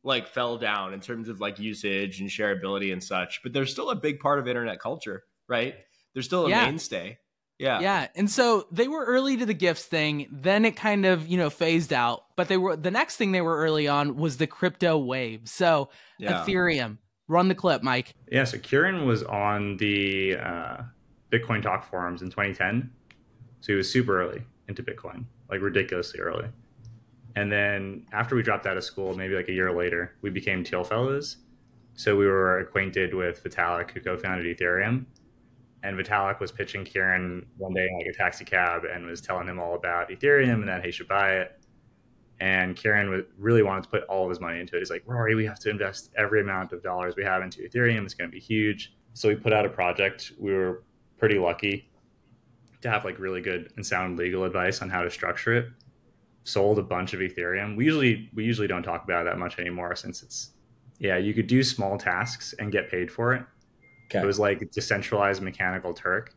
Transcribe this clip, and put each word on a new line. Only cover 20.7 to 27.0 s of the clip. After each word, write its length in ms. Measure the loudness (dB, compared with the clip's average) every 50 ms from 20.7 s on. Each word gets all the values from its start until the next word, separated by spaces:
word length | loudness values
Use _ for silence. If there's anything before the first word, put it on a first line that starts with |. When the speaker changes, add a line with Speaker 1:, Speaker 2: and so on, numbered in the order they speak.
| -8 -10 -12 -14 -16 _ _ _ _ _ _ _
Speaker 3:
Bitcoin 300 | 0 0 2 2 -2 0
Talk 280 | 2 0 0 -2 -2 -6
forums 320 | -6 -4 -4 -4 -4 -6
in 80 | -8 -6
twenty 240 | 0 0 0 0 2
ten. 380 | 0 0 2 2 0 -2 -4 -12 _ _ _ -20 _ _ _ _ _ -20 -20 -20 _
So 120 | -2 0 2
he 40 |
was 120 | 2 2 2
super 300 | 2 2 4 4 2 2
early 240 | 2 0 -4 -8 -12 -14 _ _ _
into 140 | -12 -12 -8
Bitcoin, 440 | -8 -8 -10 -10 -12 -14 -12 -12 -14 -16 _ -20 -10
like, 140 | -6 -4 -2
ridiculously 580 | -2 2 2 2 2 2 -2 -4 -4 -6 -8 -6
early. 280 | -4 -4 -4 -4 -6 -8 -12 -14 -20 _ _ -20 -20 -20 -20 -20